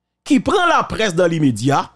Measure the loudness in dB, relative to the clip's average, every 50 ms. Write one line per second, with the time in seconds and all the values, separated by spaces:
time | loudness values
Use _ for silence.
0 | _ _ _ _ -2 0 0 0 2 0 0 0 2 2 2 0 0 -2 -4 -4
1 | -4 -2 0 0 0 0 2 2 0 0 0 0 -2 0 0 0 -2 -6 _